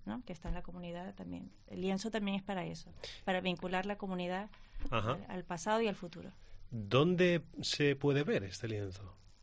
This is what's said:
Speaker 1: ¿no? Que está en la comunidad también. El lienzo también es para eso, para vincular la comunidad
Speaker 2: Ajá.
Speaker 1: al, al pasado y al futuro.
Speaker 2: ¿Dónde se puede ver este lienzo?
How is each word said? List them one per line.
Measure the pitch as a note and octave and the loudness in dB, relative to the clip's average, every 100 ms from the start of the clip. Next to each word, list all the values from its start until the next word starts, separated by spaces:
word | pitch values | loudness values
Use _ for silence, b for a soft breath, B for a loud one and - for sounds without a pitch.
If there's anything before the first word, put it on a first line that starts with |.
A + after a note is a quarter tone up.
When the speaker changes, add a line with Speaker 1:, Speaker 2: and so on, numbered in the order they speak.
Speaker 1:
¿no? | - A3+ - | -6 -6 -8
Que | |
está | F3+ F3 | -6 -2
en | |
la | E3+ | -2
comunidad | - F3 F3 F3 F#3 | -4 -8 -8 -8 -8
también. | G3 F3+ - G3 - - | -10 -10 -10 -10 -16 -12
El | F#3+ | -4
lienzo | F#3 F#3+ A3+ | 0 0 0
también | A3 G3+ G3 | -2 0 -2
es | |
para | G3 F#3+ E3 | -2 -4 -4
eso, | E3 - - B B | -8 -12 -12 B B
para | - F#3 | 0 2
vincular | F#3 F3 F#3 F#3 G3+ | 2 -2 0 0 0
la | G3+ | -2
comunidad | G3 F#3 F3+ F#3 G#3 b b b - | -2 -2 -2 -2 -6 b b b 2
Speaker 2:
Ajá. | A2+ A2 | 2 2
Speaker 1:
al, | D#3 - | 0 -4
al | F#3 | -8
pasado | - F3 - A3 | -6 -4 2 2
y | A3+ | 2
al | G3 | 0
futuro. | F3 E3+ - - b b - | -6 -10 -14 -14 b b -8
Speaker 2:
¿Dónde | A2+ G2+ B2 E3 F3+ F3+ E3+ - - | -6 4 6 8 8 6 6 0 -6
se | - - C#3+ C#3 | -2 4 4 6
puede | C#3+ C#3 | 4 4
ver | D3+ G3+ | 4 2
este | G2 - A#2 | 0 -4 -2
lienzo? | G#2+ G2 F#2+ F#2+ - - b | -2 -4 -6 -12 -16 -20 b